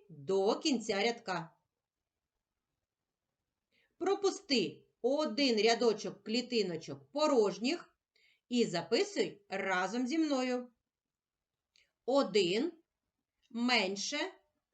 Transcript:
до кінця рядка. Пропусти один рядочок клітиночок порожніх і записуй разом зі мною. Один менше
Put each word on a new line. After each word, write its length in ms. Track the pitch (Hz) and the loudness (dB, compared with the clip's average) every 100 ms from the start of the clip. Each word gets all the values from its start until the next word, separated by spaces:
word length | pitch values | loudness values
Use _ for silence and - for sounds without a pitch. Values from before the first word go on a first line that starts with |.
| - | -18
до 500 | 147 139 196 196 294 | -12 -2 0 2 0
кінця 440 | 320 233 214 196 | 0 0 0 0
рядка. 460 | 226 233 - 170 160 _ _ _ _ _ _ _ _ _ _ _ _ _ _ _ _ _ _ _ _ _ _ _ _ - | -2 -2 -6 -6 -8 _ _ _ _ _ _ _ _ _ _ _ _ _ _ _ _ _ _ _ _ _ _ _ _ -6
Пропусти 840 | 330 403 392 - - 247 156 - _ _ | -2 0 0 -2 0 0 0 -6 _ _
один 600 | 240 294 302 214 277 214 | 0 0 0 2 2 4
рядочок 600 | 220 233 240 208 190 - | 4 4 2 0 -4 -10
клітиночок 880 | - 240 233 233 185 156 - 139 - | -4 -4 0 0 0 -4 -10 -14 -10
порожніх 840 | 285 302 254 196 180 247 349 - _ _ _ _ _ - | 0 2 4 2 0 -2 -4 -8 _ _ _ _ _ -2
і 160 | 240 185 | 0 0
записуй 760 | 165 - 285 392 277 170 - _ | -2 0 0 0 -2 -4 -6 _
разом 580 | 196 190 180 185 240 247 | -6 -2 0 0 -2 -2
зі 100 | 320 | 0
мною. 500 | 311 262 254 247 247 _ _ _ _ _ _ _ _ _ _ _ _ _ - | 0 0 0 -4 -6 _ _ _ _ _ _ _ _ _ _ _ _ _ 0
Один 680 | 277 190 202 175 214 339 - _ _ _ _ _ _ _ | 2 4 2 2 2 -2 -6 _ _ _ _ _ _ _
менше 840 | 226 247 233 190 202 - 294 370 - _ _ _ | -4 2 2 0 -4 -6 -4 -6 -10 _ _ _